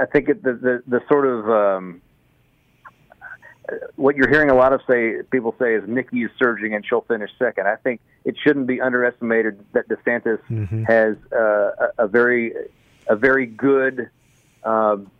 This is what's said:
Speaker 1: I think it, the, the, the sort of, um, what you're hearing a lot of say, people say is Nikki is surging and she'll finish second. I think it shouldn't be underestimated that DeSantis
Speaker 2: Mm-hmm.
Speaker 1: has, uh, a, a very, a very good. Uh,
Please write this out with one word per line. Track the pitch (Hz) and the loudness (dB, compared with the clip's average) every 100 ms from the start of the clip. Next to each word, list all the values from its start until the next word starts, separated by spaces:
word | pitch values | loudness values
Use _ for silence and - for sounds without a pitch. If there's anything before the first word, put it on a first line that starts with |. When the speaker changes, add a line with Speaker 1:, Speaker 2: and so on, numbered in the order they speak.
Speaker 1:
I | 131 | 0
think | 147 131 | 0 0
it, | 143 | -2
the, | 131 | -2
the, | 117 123 123 127 | -2 -2 -2 -2
the | 120 - | -4 2
sort | 147 135 | 2 2
of, | 120 107 | 0 0
um, | 110 101 95 92 87 _ _ _ _ _ _ _ _ - _ _ _ - - - _ - - - | 2 2 0 -6 -16 _ _ _ _ _ _ _ _ -20 _ _ _ -20 -20 -20 _ -12 -12 -12
what | - 135 147 | 0 0 2
you're | 127 | 4
hearing | 151 147 | 4 4
a | |
lot | 127 131 | 6 6
of | 135 - | 4 2
say, | 120 113 98 - | 0 0 -4 -4
people | 131 113 - | -2 -2 -2
say | 123 | -2
is | 110 101 | -2 -2
Nikki | 127 123 123 | -6 -4 -6
is | 110 - | -6 0
surging | 127 104 107 | 0 0 -4
and | 107 | -6
she'll | 101 117 | -2 -4
finish | - 113 101 - | -2 -6 -6 -4
second. | 120 104 95 | -4 0 -2
I | 110 | -2
think | 135 117 _ _ | -4 -6 _ _
it | 127 113 | -8 -2
shouldn't | 147 143 127 | 0 0 -2
be | 123 | -2
underestimated | 127 123 123 - 117 113 110 101 - | 0 0 0 -2 -2 0 0 -4 -6
that | 120 - | -4 -4
DeSantis | 110 - 120 117 110 - | -4 -2 -2 -2 -4 -4
Speaker 2:
Mm-hmm. | 113 98 110 | -6 -4 -4
Speaker 1:
has, | 110 113 110 101 - | 2 2 2 -2 -6
uh, | 123 110 104 101 - 120 - | -2 0 2 0 -2 -4 -2
a, | |
a | 107 | 0
very, | 117 120 123 117 - - _ _ _ - | 2 2 0 -2 -8 -14 _ _ _ -2
a | 107 | 2
very | 131 135 120 | 2 2 -2
good. | 107 139 135 131 127 113 _ _ _ _ _ | -2 0 2 0 -4 -12 _ _ _ _ _
Uh, | 110 110 110 101 98 _ | -2 0 2 0 -6 _